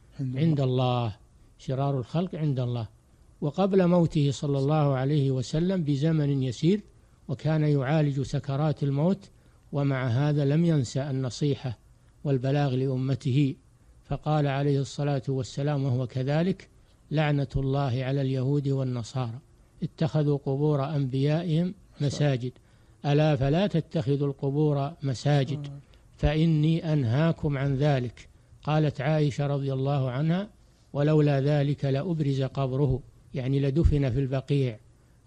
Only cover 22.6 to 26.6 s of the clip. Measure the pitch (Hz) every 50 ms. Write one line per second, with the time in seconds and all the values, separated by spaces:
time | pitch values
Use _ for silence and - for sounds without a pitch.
22.6 | _ _ _ _ - - - _ - 147 143 147 151 156 151 123 135 139 143 165
23.6 | 202 202 - 165 147 - - 165 143 135 143 139 143 143 135 - - 139 135 147
24.6 | 156 151 147 143 139 143 170 - - 139 131 - - 139 147 143 135 123 135 147
25.6 | 143 143 139 143 - _ - - - - _ - - 147 147 156 160 165 160 151